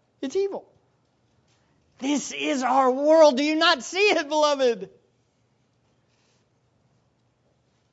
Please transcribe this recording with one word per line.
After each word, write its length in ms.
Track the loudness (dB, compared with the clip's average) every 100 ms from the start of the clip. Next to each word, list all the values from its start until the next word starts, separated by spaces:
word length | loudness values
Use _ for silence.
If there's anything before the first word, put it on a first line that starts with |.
| _ _
It's 160 | -8 -4
evil. 340 | -4 -6 -16 _ _ _ _ _ _ _ _ _ _ _ _ _
This 320 | -4 -4 -6
is 300 | -8 -6 -4
our 300 | -2 0 0
world. 460 | 0 4 6 6 4
Do 60 |
you 120 | 0 0
not 280 | 0 0
see 140 | -4 -2
it, 320 | 0 0 -2
beloved? 580 | 0 0 0 0 -2 -8 _ _ _ _ _ _ _ _ _ _ _ _ _ _ _ _ _ _ _ _ _ _ _ _ _ _ _ _ _ _